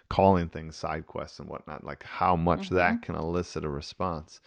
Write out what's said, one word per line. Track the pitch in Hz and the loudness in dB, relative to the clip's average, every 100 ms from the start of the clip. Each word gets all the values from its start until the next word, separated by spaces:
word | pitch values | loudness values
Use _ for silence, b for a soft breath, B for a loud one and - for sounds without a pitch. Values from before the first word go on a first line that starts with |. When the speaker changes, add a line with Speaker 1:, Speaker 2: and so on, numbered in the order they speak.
| _ | _
Speaker 1:
calling | - 95 92 85 | 4 6 6 2
things | 82 80 - | -6 -12 -8
side | 80 78 80 | -6 -6 -8
quests | - 73 - | -10 -10 -12
and | 73 | -12
whatnot, | 71 - 73 - | -12 -12 -14 -12
like, | 71 | -14
how | - - 92 87 | -12 0 4 4
much | 85 85 98 | 4 2 2
that | 90 87 80 | 4 4 2
Speaker 2:
Mm-hmm. | |
Speaker 1:
can | - 82 | -4 -6
elicit | 80 87 85 - | -2 -2 -4 -6
a | 78 | -6
response. | 71 - - 92 80 78 - | -6 -10 -6 -4 -4 -10 -20